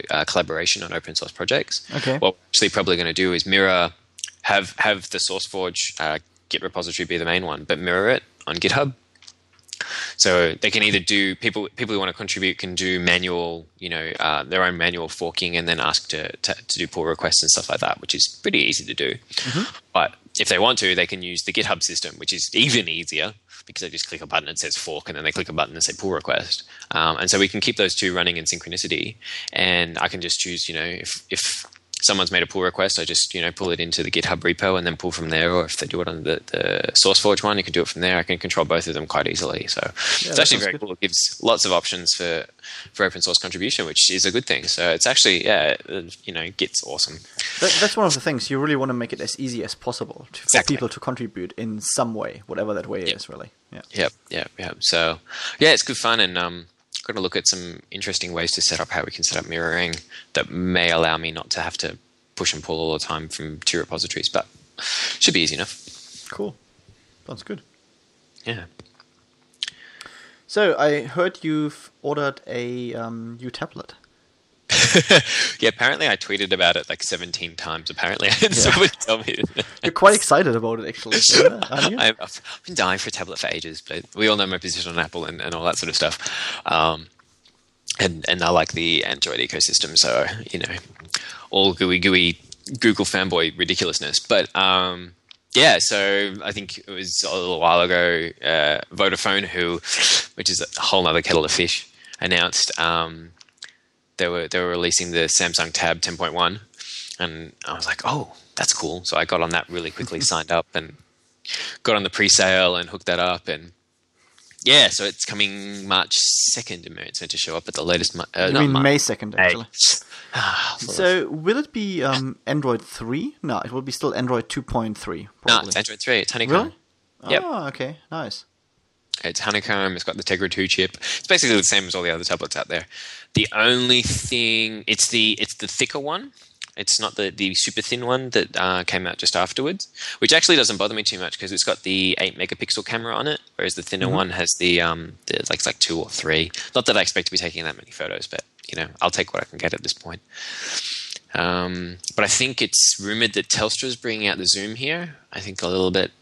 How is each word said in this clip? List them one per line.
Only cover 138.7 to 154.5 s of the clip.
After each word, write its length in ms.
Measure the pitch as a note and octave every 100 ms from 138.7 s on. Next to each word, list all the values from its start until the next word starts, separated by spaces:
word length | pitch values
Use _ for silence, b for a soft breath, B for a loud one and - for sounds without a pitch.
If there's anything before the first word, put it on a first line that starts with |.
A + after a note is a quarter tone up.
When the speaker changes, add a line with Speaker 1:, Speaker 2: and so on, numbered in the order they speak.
| F#2 F2
Speaker 1:
came 200 | F2+ F2+
out 100 | -
just 180 | - F2
afterwards, 520 | F#2 - C#3+ G3 - B B B
which 140 | A#2+
actually 220 | D#3+ - D#3
doesn't 220 | A#2 G2
bother 160 | G#2 A2
me 80 |
too 160 | G#2 F#2
much 200 | F2 -
'cause 120 | F#2+
it's 120 | F#2+
got 200 | - -
the 320 | F#2 F#2+ F#2 -
eight 180 | F#2+ -
megapixel 480 | F#2+ F#2 A2 - -
camera 300 | A2+ A#2 -
on 120 | C#3+
it, 120 | D3 _ -
whereas 200 | F2+ F2+
the 60 |
thinner 240 | - F#2+ F#2
Speaker 2:
Mm-hmm. 80 | F#2
Speaker 1:
one 140 | F2+
has 200 | F2+ E2+ -
the, 220 | F2+ F2
um, 320 | E2+ E2 E2 F#2 -
the, 80 | - -
like, 100 | -
it's 60 | -
like 120 | -
two 200 | - E2
or 100 | -
three. 420 | - D#2 D#2+ E2 B B C3
Not 100 | -
that 100 | G#2+
I 40 |
expect 260 | F2 F#2+ -
to 40 |
be 60 | F2+
taking 260 | F2 E2
that 120 | D#2+ -
many 140 | -
photos, 340 | - D2+ G1+ -
but, 160 | - - _ -
you 120 | E2+
know, 100 | D#2+ -
I'll 100 | F2+
take 220 | G2 -
what 80 | -
I 20 | -
can 100 | -
get 140 | E2+
at 80 | -
this 100 | -
point. 280 | - E2+ F2 _ B B B B B B B B B _
Um, 640 | - F2 F2+ F2+ F2+ F2 F2 - -
but 80 |
I 40 | G2+
think 340 | - C3 B2+
it's 360 | G#2+ - - -
rumored 320 | G2 A2 A#2
that 140 | G2+ -
Telstra's 460 | A#2+ G#2+ - C3 A#2+
bringing 320 | A#2+ G#2+ G#2
out 100 | D#2+
the 80 |
Zoom 280 | F2+